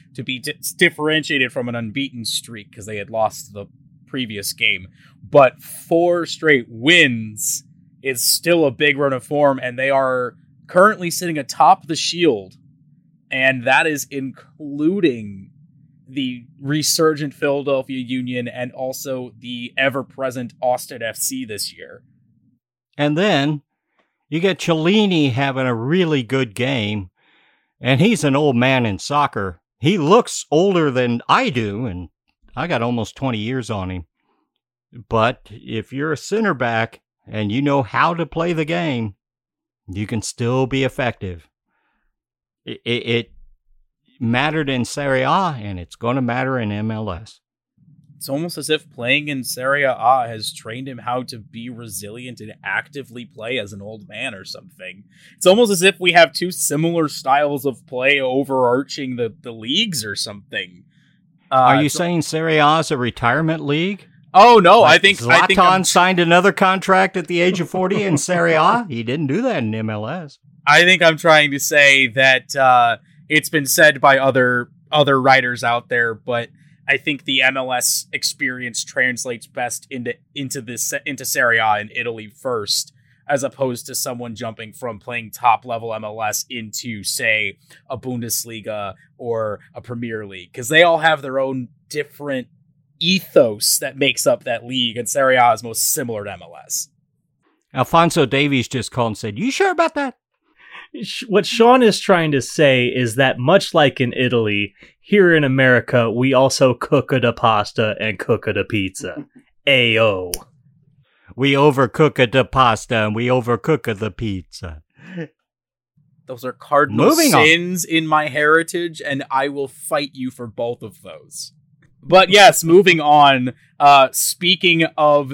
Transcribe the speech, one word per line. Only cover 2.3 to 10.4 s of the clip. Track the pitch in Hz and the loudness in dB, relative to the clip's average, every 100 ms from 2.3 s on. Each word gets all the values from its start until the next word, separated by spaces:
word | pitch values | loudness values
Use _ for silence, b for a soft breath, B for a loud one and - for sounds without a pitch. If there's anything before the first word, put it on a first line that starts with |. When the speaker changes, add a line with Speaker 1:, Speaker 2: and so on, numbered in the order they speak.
| - - 117 101 | -10 -10 -18 -20
Speaker 1:
'cause | - 104 | -20 -14
they | 107 | -12
had | 101 | -8
lost | 110 107 - - | -4 -4 -4 -16
the | 104 101 _ _ _ _ | -16 -18 _ _ _ _
previous | 135 123 104 101 | -10 -8 -8 -10
game. | - 110 98 95 b b b 104 | -4 -2 -2 -8 b b b 2
But | 143 131 - | 4 4 2
four | - - - 165 175 175 160 | -16 -20 -2 0 2 0 -4
straight | - 160 143 117 | -4 2 2 0
wins | 113 131 175 147 117 110 107 - - - _ _ _ | -6 2 4 4 2 -8 -10 -8 -8 -12 _ _ _
is | 135 127 | -8 -4
still | - - 165 170 | -2 -2 0 2
a | 151 | 2
big | 117 147 139 | 2 0 2
run | 143 | 0
of | 131 - | -2 -4
form, | 147 143 131 | 0 2 2
and | 127 120 | -6 -4
they | 135 | -2
are | 135 135 127 123 - | 0 0 -2 -4 -10